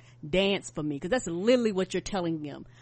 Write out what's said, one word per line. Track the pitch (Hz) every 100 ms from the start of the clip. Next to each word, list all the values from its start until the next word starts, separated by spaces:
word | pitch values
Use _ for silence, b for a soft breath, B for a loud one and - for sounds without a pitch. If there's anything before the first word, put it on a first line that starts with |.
| b b 151
"Dance | 180 196 196 -
for | -
me," | 151 143
'cause | 175
that's | 254 185
literally | 170 214 254 226
what | 185 185
you're | -
telling | - 196 170 160
them. | 147 135 - b